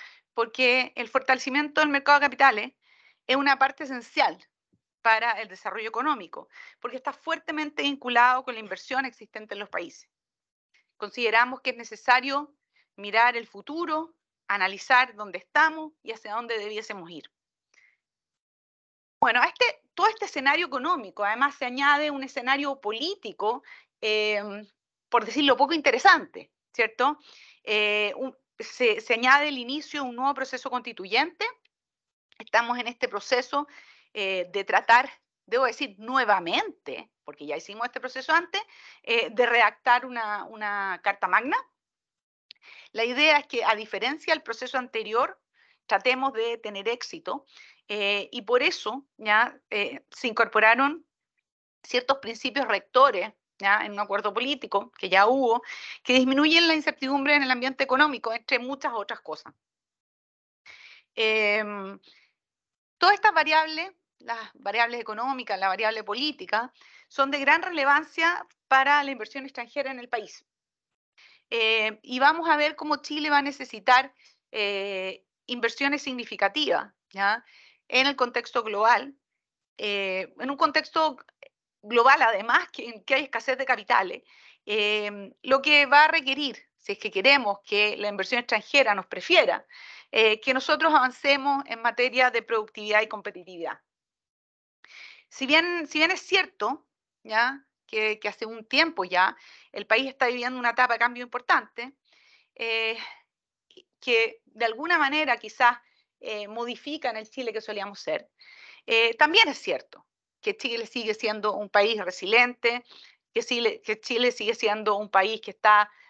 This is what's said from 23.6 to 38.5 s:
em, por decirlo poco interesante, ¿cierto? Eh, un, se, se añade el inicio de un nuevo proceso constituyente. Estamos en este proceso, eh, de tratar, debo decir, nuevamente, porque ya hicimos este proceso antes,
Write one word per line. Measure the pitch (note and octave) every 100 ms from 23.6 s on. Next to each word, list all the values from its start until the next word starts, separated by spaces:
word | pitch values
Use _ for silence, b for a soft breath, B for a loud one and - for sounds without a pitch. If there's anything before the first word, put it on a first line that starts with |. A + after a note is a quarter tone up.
| B B B -
em, | G#3+ G#3+ G#3+ G#3 G#3 G3+ G#3 _ _ _ -
por | A#3+
decirlo | A3 B3 C#4+ B3
poco | C4+
interesante, | D#4+ C#4 B3 G4 E4 F#3 - - _ _
¿cierto? | - A3 A3 C4 D4+ b b b b
Eh, | - G#3+ G#3 G#3 G#3 -
un, | C4 - _ -
se, | A#3 - B3 A3
se | A3
añade | A#3 B3+ C#4+ D4+
el | C4+
inicio | A#3+ D4 - D4
de | C4
un | A#3+
nuevo | C4+
proceso | C4+ C4+ B3 -
constituyente. | B3 A#3+ A3+ F#3+ A3 D#4+ - A4+ A#4+ _ _ _ _ _ _ _ -
Estamos | - A3 A#3 B3
en | A#3
este | B3 B3
proceso, | G3+ - B3 B3+ C#4+ D4 B B B B
eh, | - F#3+ F#3 F3
de | G3 F#3+
tratar, | F#3+ - A#3 C4+ - _ _ -
debo | A#3
decir, | C4+ - C4+ F#3+
nuevamente, | A3 C4 A3 G3 E3+ B3 G#4+ - - B2 - _
porque | - C#3+ D3
ya | D3
hicimos | - G#3 A#3+
este | B3+
proceso | B3+ C4+ B3+
antes, | E4 F4